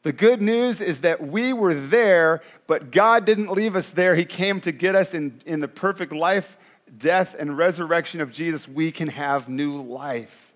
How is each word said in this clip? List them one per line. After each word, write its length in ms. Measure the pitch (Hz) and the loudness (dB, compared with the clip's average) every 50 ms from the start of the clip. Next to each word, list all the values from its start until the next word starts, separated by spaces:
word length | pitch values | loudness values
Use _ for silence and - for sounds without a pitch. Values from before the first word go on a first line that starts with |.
The 100 | _ 156 | _ -6
good 300 | 131 120 196 226 247 220 | -2 4 4 4 4 4
news 380 | 208 214 226 233 240 247 226 170 | 2 0 2 2 2 0 0 -2
is 220 | 202 175 160 127 | -4 -4 -4 0
that 220 | 151 170 165 - 156 | 0 0 0 0 -6
we 280 | 139 156 214 240 254 | -6 -4 -2 -2 -2
were 200 | 262 233 208 180 | 0 0 2 0
there, 720 | 160 143 135 139 185 240 233 202 185 170 165 160 165 160 - - - - _ | 0 0 0 2 2 4 6 6 6 6 6 4 2 0 -4 -16 -20 -20 _
but 240 | - 160 - 151 127 | -2 -2 -2 -2 0
God 340 | 117 180 208 226 233 233 196 | 2 4 6 6 4 4 4
didn't 280 | 208 220 202 214 185 | 2 2 2 0 -2
leave 240 | 190 190 214 220 185 | -2 -2 -2 0 -2
us 140 | 190 - - | -2 -4 -2
there. 260 | - 185 180 185 175 | -2 2 4 4 4
He 80 | 160 180 | 2 0
came 360 | - - - 185 202 196 190 | -4 -4 -4 -2 -2 -2 -2
to 100 | - 175 | -4 -6
get 240 | 151 127 175 190 190 | -4 0 0 2 4
us 180 | 190 185 - - | 2 2 2 -2
in, 260 | 165 147 143 120 120 _ | -6 -6 -6 -8 -12 _
in 140 | 160 165 151 | -6 -4 -4
the 80 | 147 - | -4 -6
perfect 440 | - - - 196 190 190 180 139 | -6 -4 -2 -2 -2 -2 -8 -8
life, 440 | 147 151 165 180 196 196 185 - - _ _ _ _ _ _ _ - 110 | -4 -2 0 0 0 0 -2 -6 -18 _ _ _ _ _ _ _ -18 -2
death, 380 | 123 156 175 185 185 - - - | 0 2 2 2 0 -2 -4 -8
and 180 | 151 147 143 | -8 -6 -2
resurrection 640 | 143 165 185 175 165 175 156 170 170 - - - 160 | 0 0 0 0 -2 -2 0 0 -2 -2 -4 -8 -8
of 120 | 151 127 | -8 -8
Jesus. 340 | 113 135 165 170 160 143 - | -6 -6 -4 -4 -4 -6 -8
We 240 | 139 135 147 160 160 | -10 -4 -2 -2 -2
can 160 | - - 165 | -2 -6 -8
have 420 | 151 - - 143 143 139 139 120 127 | -8 -6 -6 -4 -2 -2 -2 -4 -6
new 320 | 131 135 147 147 143 143 | -6 -6 -4 -6 -6 -8
life. 640 | 131 120 120 131 143 143 127 120 110 - - - - _ _ | -12 -12 -14 -12 -8 -8 -8 -8 -8 -12 -20 -20 -20 _ _